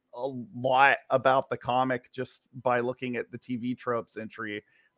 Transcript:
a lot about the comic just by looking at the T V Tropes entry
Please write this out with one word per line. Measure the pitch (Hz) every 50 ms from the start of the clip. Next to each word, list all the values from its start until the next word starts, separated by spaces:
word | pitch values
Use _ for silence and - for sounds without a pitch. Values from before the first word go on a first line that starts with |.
| _ _ -
a | 123 127 143 131 123 117 101 98
lot | 123 123 131 127 127 139 135 131 - - -
about | 127 131 117 131 131 135 - -
the | 120
comic | - - 127 123 127 131 131 127 123 - _
just | - 131 123 - - - - _ - 131
by | - 127 123 123
looking | 120 123 123 - 131 123 120
at | 117 - -
the | 123 120
T | - - 127
V | 113 120 123 123
Tropes | - - 127 120 113 110 - -
entry | 107 110 104 - - 113 107 104 107 - _ _ _ _ _ _